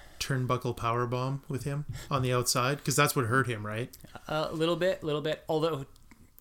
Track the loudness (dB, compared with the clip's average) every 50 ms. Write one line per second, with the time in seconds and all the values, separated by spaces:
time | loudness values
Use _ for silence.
0 | -18 -18 -10 -8 -4 -2 0 0 0 0 0 0 0 -2 -2 0 0 0 2 2
1 | 0 0 0 -2 0 -2 -2 -4 -4 -6 -6 -4 -4 -4 -4 -4 -4 -6 -8 -10
2 | -6 -2 0 0 2 4 4 4 2 2 2 2 2 2 0 0 0 2 4 4
3 | 4 4 4 2 2 4 4 4 4 2 0 -4 -4 -4 -4 -4 -4 -6 -10 -16
4 | -18 -18 -18 -14 -8 -4 -2 -2 -2 -2 0 0 2 2 2 2 2 2 0 0
5 | -2 -2 -2 -2 -2 -2 -4 -4 -2 0 2 2 2 2 0 -2 -6 -10 -14 -20
6 | -20 -20 -20 -20 -20 -20 -20 -20